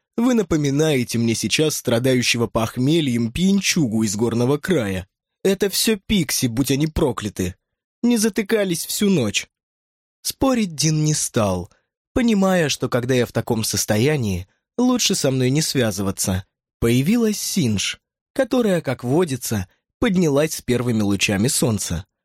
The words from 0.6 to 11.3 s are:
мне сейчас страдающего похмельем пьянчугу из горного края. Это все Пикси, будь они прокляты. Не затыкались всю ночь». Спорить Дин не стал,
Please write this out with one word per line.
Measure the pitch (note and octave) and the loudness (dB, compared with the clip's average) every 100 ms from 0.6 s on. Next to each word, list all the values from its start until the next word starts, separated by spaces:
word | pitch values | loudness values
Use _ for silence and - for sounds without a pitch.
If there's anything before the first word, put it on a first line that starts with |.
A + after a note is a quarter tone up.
| C#3+ C#3 D#3 C3+ A#2 A#2 | 2 2 2 0 0 0
мне | A#2 | 0
сейчас | A2 G#2+ - D#3 - | 0 -2 0 0 -2
страдающего | - A#2 B2+ B2+ A#2 A#2+ A#2 | -2 0 2 2 0 0 0
похмельем | A#2 A2+ - C3 E3+ C#3+ A#2 A#2 | 0 -2 0 0 2 2 0 -2
пьянчугу | C#3+ F#3+ G3 - F3+ B2+ A2 | 0 2 2 2 0 0 0
из | A2 G2+ | 0 0
горного | A#2 A2+ B2 D3 | 0 0 0 0
края. | - D#3+ G2+ F#2 - _ _ _ | 0 -2 -2 -6 -8 _ _ _
Это | G3 G3 G3+ | -2 0 0
все | - - G#3+ - | 0 0 -2 0
Пикси, | G#3 D3 - B2+ | 0 0 -2 -2
будь | A2+ C#3 | 0 0
они | C3+ D#3 | 0 0
прокляты. | - D3 G#2+ G#2 - F#2 - _ _ _ _ | 0 -2 -2 -6 -4 -6 -8 _ _ _ _
Не | A#3 A#3+ | 0 2
затыкались | A3 A3+ G3 A3 G3 E3 | 0 -2 -2 0 0 -4
всю | - - G3+ | -6 -2 2
ночь». | F3+ G#2+ - - _ _ _ _ _ _ _ | 2 0 -4 -8 _ _ _ _ _ _ _
Спорить | - - C4+ B3 G3+ | -12 -2 0 2 0
Дин | D3+ D#3 D#3 | -2 0 2
не | D3+ | 0
стал, | D3+ - | 0 -2